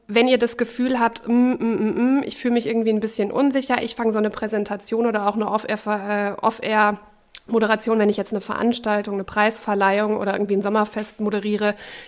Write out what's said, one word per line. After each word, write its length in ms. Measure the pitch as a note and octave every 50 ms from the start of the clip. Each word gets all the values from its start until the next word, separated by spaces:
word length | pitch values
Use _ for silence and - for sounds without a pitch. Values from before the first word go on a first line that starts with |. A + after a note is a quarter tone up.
| _
wenn 220 | - G#3 A#3 A#3+ B3+
ihr 100 | C4 A#3+
das 200 | A#3+ A#3+ - -
Gefühl 420 | A#3+ A3+ - - B3 C4 C4 A#3+
habt, 260 | A#3 A#3 A3+ - -
mm, 60 | G#3+
mm, 240 | A#3+ A#3+ B3 B3+ B3+ B3
mm, 600 | G#3+ A3+ A3+ - G#3+ G#3+ - - A#3+ B3+ C4+ C#4
mm, 40 | -
ich 120 | - -
fühle 160 | - - B3
mich 140 | A#3+ A#3+ A3+
irgendwie 240 | - A#3 A3+ A3 A3
ein 100 | A3 G#3+
bisschen 320 | A3 G#3+ - - G3+ G3+
unsicher, 500 | - - C#4 C#4 C4 C4+ C4+ - B3 A#3+
ich 120 | - A#3 -
fange 180 | - A#3 A3+
so 60 | A3 G#3+
eine 100 | G#3+ G#3+
Präsentation 800 | G3+ - A3 G#3+ A3 G#3 G#3 - G#3 G3 - - A3+ A3+ A#3+
oder 200 | A#3 G#3+ G#3 G3+
auch 80 | G#3 G#3
eine 160 | A3 G#3+ G3
Off-Air, 840 | G3+ G#3+ - - G#3+ G#3 - G#3 G#3+ G3+ G3 G3+ G#3 G#3 G3+ G3+ G3+ -
äh, 60 | -
Off-Air-Moderation, 1500 | A3+ A3+ - - - G#3+ G#3+ G#3+ G#3 G#3 - - - _ _ _ _ - - - - A3+ A3+ G#3+ G#3 A3 G#3+ - A3+ A3+ A3
wenn 120 | G#3+ F#3+
ich 80 | G#3 -
jetzt 140 | F#3+ -
eine 100 | G#3+ G3
Veranstaltung, 720 | - - - - A3 A#3 A#3 - - G#3+ G#3 G#3 G3+ G#3+ G3+
eine 100 | G3 F#3+
Preisverleihung 960 | - - G#3+ G#3 A3 A3 - - G#3+ G#3 G3+ G3 G3 G3 G3+ G#3+ G#3+ G#3+ -
oder 160 | G3+ G3 G3
irgendwie 220 | G3+ G#3 G3 G3+
ein 60 | G3
Sommerfest 580 | G3+ G3+ G#3 A3 G#3 G#3+ - G#3+ G#3+ - - -
moderiere, 540 | G#3+ G#3 G#3+ G3+ G3 G#3 G#3 G3+ G#3+ G#3 G#3 - - - - - -